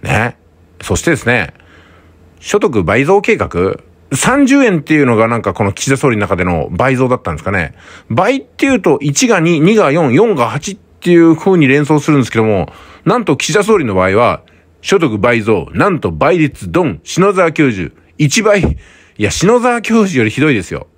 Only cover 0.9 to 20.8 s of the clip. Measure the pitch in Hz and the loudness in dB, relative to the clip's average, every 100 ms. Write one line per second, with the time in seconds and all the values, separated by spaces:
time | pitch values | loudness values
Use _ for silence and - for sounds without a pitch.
0.9 | 92 - 151 - 120 78 - _ - - | -4 -2 -2 0 -2 -2 -10 _ -20 -20
1.9 | - _ _ - _ - 208 208 120 82 | -20 _ _ -20 _ -4 -2 0 -2 0
2.9 | 107 139 196 - 214 90 85 95 - - | 0 2 0 2 -2 -2 -2 -2 -4 -12
3.9 | _ _ 139 - 269 269 277 254 175 143 | _ _ -4 0 2 2 4 2 0 0
4.9 | 156 135 113 113 117 101 90 101 - - | 0 2 2 0 0 -4 -2 -2 -2 -4
5.9 | 135 143 110 101 95 90 87 - 85 127 | 0 0 -2 -2 -2 -2 -2 -4 -2 -2
6.9 | 127 131 123 - 78 - 98 76 - - | 0 -2 -2 -4 -8 -4 -4 -4 -10 -20
7.9 | - - 113 190 269 - _ 277 254 180 | -20 -6 -2 0 0 -4 _ 0 0 2
8.9 | 139 147 139 247 202 165 165 156 220 165 | 0 0 -2 0 2 2 2 2 4 2
9.9 | 151 147 123 226 170 117 127 - 190 _ | 2 2 2 2 0 -2 -4 -8 -14 _
10.9 | _ 175 175 165 160 - 185 139 139 147 | _ 2 4 6 4 2 2 4 2 2
11.9 | 156 - 147 117 110 110 101 78 - - | 0 2 0 0 0 0 0 -4 -10 -20
12.9 | - - 233 220 147 - 175 202 214 131 | -8 -2 -2 0 -2 0 -2 2 0 0
13.9 | 95 92 98 117 87 - _ _ _ - | 0 2 2 0 0 -8 _ _ _ -2
14.9 | 190 160 107 120 120 107 104 - 85 180 | 0 0 0 0 0 0 -2 -2 -2 0
15.9 | 175 95 80 139 180 151 - 92 85 170 | 0 -4 -2 0 2 0 -4 -6 -2 -2
16.9 | 85 - - 190 190 170 156 143 101 82 | -4 -10 0 0 2 0 2 0 0 -8
17.9 | - _ _ 151 - 214 202 165 71 - | -12 _ _ -2 0 2 2 0 -4 -10
18.9 | - _ _ 104 - 170 240 240 240 214 | -20 _ _ -4 0 2 2 2 -2 0
19.9 | 226 196 147 110 107 156 120 87 78 | 0 0 0 -2 0 0 0 -4 -12